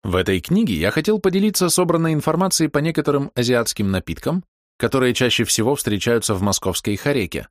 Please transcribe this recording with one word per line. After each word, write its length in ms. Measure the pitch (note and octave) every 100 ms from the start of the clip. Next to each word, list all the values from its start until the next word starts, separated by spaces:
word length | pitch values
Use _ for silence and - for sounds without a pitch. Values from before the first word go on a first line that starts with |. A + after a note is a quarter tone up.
| G#2
В 80 | F2+
этой 240 | F#2 F#2+
книге 340 | - F#3+ A3+
я 180 | E2 F#2
хотел 280 | D#3 F3+ G#3+
поделиться 480 | F#3+ F#3 G#3+ G3+ F3+
собранной 460 | - F3 E3 E3
информацией 560 | D#3 D#3+ E3 F#3+ - D#3
по 80 | D3
некоторым 520 | D#3 D#3 D3 C#3+ C#3+ -
азиатским 560 | A#2+ B2 A2+ - G2+
напиткам, 540 | F#2+ - D#2+ - F3 - _ _ _
которые 360 | A#2+ C3+ B2+
чаще 300 | A#2+ B2 -
всего 320 | A2+ - A2 C#3+
встречаются 580 | - G2+ A#2+ A#2+ -
в 80 | G2
московской 540 | G2+ F#2+ F#2+ F2 - G2+
Хареке. 540 | C#3+ C#3 F2+ C2+ G#1